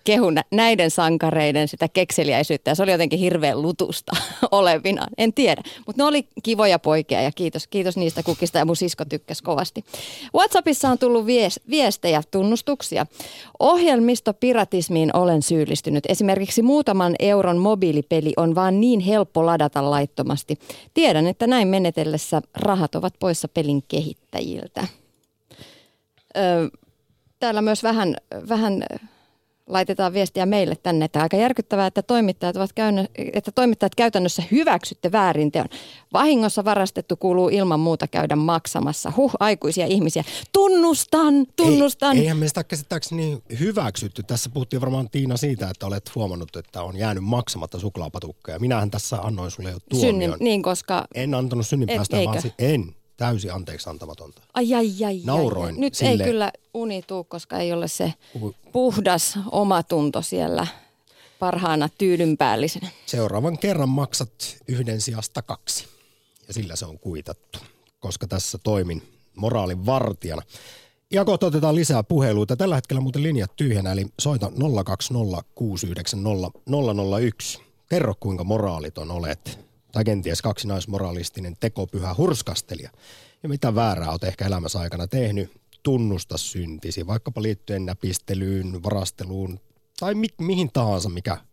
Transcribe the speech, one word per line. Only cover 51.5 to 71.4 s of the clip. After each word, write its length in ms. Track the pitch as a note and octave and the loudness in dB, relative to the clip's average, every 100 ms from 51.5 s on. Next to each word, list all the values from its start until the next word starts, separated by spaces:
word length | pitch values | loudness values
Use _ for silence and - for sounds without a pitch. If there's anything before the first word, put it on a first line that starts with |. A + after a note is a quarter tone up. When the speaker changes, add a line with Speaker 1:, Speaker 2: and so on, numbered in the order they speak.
| A#2+ G#2+ | -2 0
Speaker 2:
synninpäästöä, 540 | C#3+ A#2 A3+ G2+ G#2+ | 0 0 -2 0 0
Speaker 1:
Et, 40 | G#2 | 0
Speaker 2:
vaan 100 | G#2+ | -2
Speaker 1:
eikö? 120 | A2 | -4
Speaker 2:
si-, 60 | - | -2
en. 360 | C3 C#3+ E2+ - _ - | 0 0 -2 -12 _ -6
Täysin 360 | A#2+ A2+ F#2+ | -2 -2 -4
anteeksiantamatonta. 880 | F#2 D#2+ D#2+ - D#2 D#2 D2+ D2+ - _ | -8 -10 -12 -14 -14 -16 -18 -20 -20 _
Speaker 1:
Ai, 200 | B3 A#3 | -2 0
ai, 160 | A#3+ A3+ F#3+ | 2 0 -2
ai, 60 | |
ai, 160 | G#3+ F#3+ | -4 -4
Speaker 2:
Nauroin 500 | D3 D#3 B2+ F#2 E2+ | -2 0 0 0 -4
Speaker 1:
ai. 60 | D#2+ | -2
Nyt 140 | C4+ | -4
Speaker 2:
sille 160 | - C4 | 0 2
Speaker 1:
ei 200 | A3 B3 | 2 2
kyllä 220 | A3 G3+ - _ | 0 -2 -6 _
uni 280 | A#3 A3+ F#3+ | -8 -6 -8
tuu, 220 | - F#3+ | -8 -10
koska 340 | E3+ E3+ - F3+ | -10 -14 -8 -4
ei 140 | F3 | -2
ole 160 | E3+ E3+ | -2 -4
se 260 | - F3 - _ A#2 | -4 -4 -6 _ -10
Speaker 2:
Ui. 120 | G#2+ - _ | -10 -10 _
Speaker 1:
puhdas 680 | B3 B3+ G3+ G3 F3 - G3+ G3 | 0 0 2 0 0 0 -4 -4
omatunto 680 | G3+ G3+ F3 - E3 D3 - | 0 2 2 0 0 0 -2
siellä 440 | E3 F3+ - E3+ E3+ - _ _ _ _ _ _ | -4 -4 -2 -2 -4 -8 _ _ _ _ _ _
parhaana 500 | F3+ F3 F3 D#3 D3 - | -4 -2 0 0 -2 0
tyylynpäällisenä. 920 | F#3+ E3+ E3 D3+ C3+ A2 D#3+ F#3 F#3 - - | 0 2 2 2 2 2 -2 -4 -10 -14 -6
Speaker 2:
Seuraavan 520 | A#2+ G#2 G2+ D#3 D#3+ | -2 -2 0 -2 -2
kerran 300 | G3+ E3 C3+ | -2 0 0
maksat 680 | C3+ C3+ - A#2 - - - - | 0 -2 -4 -8 -10 -14 -12 -6
yhden 320 | B2+ A#2 A2 | -4 -4 -4
sijasta 420 | A#2+ A2 - - | -6 -6 -8 -10
kaksi. 440 | - - - - - _ _ _ _ _ - | -10 -10 -8 -8 -10 _ _ _ _ _ -12
Ja 60 | |
sillä 220 | A2+ F#2+ E2 | -10 -8 -10
se 100 | D#2+ | -12
on 120 | D#2 | -12
kuitattu, 600 | F#2+ D#2 D#2 - _ - - _ _ _ | -12 -10 -12 -16 _ -20 -20 _ _ _
koska 260 | G2 - F#2+ | -12 -10 -6
tässä 320 | F#2+ - - | -6 -6 -6
toimin 440 | A2 G#2 F2 D#2+ - _ _ | -2 -2 -2 -6 -12 _ _
moraalin 520 | - A2 A#2 F#2 F#2 G2+ | -6 -2 -2 -2 -4 0
vartijana. 560 | C3 - F#2+ E2+ D#2 - - - - _ _ _ | 0 -2 -6 -8 -10 -12 -20 -20 -20 _ _ _
Ja 140 | G3 | 0
kohta 220 | G3+ F3+ | 2 2